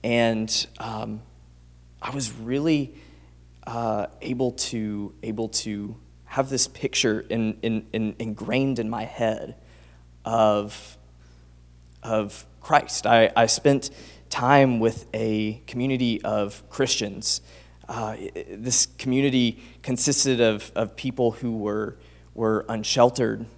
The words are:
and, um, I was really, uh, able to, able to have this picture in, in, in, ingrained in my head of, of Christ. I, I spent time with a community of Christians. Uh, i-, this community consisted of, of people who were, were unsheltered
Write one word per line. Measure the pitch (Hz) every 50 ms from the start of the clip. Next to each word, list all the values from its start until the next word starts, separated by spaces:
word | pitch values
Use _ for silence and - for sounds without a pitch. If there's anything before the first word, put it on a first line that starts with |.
and, | - 117 117 117 117 113 113 110 110 110 - - - - - -
um, | - 117 110 110 110 110 107 113 117 - - - - - - - - - - - - - - -
I | - - 131
was | 139 127 110
really, | - 120 113 117 127 143 151 165 160 147 135 - - - - - - - - - - - - - - - -
uh, | - - 117 117 110 110 107 101 - - -
able | - - 127 123 135 123
to, | 123 - - - - 113 107 107 104 101 104 95 - -
able | - 113 110 110 113 110
to | - - - 110 104 101 104 104 117 - - - - - -
have | - - 139 131 135
this | 135 120 -
picture | - - - - 135 - - - 117 107 110 - -
in, | 117 117 110 107 107 -
in, | - 113 110 110 - -
in, | - 113 110 107 - -
ingrained | 113 113 107 - 113 - 127 131 135 139 131 117
in | 110 107
my | 117 110 110
head | 113 - - 117 110 110 - - - - - - - - - - - - - - - - - -
of, | 113 113 117 110 107 104 104 104 104 - - - - - - - - - - - - - - - - - - - - - - - - - -
of | - 113 113 110 104 104 - - - - - -
Christ. | - - 143 147 - - - - -
I, | 104 117 113 113 - -
I | 113 117
spent | - - - - 147 139 135 - - - - - - - - - -
time | - - 120 127 143 139 135 131 120 113
with | 113 113 113 - - -
a | - 110 113 110 107 107 107 107 110 120 -
community | - - 123 123 135 131 123 123 120 113 -
of | - - 107 107 101 101 - - - -
Christians. | - - 135 131 - - 107 101 98 - - - - - - - - - - - - - - -
Uh, | - 113 113 107 110 -
i-, | 95 - - 87 - 85
this | 92 104 113 127 127 - - - - -
community | - 131 127 135 139 143 131 127 120 117 113 - - - - -
consisted | - - 120 120 - 147 139 - - 135 131 117
of, | 120 110 107 104 - - -
of | 98 113 98 -
people | - - 131 120 131 123 117
who | 113 - 131 120 113 110
were, | 104 104 104 107 107 - - - - - - - - - -
were | 110 113 110 110 104 - -
unsheltered | 113 107 107 - - 131 120 123 123 - 120 110 113 107 127 - -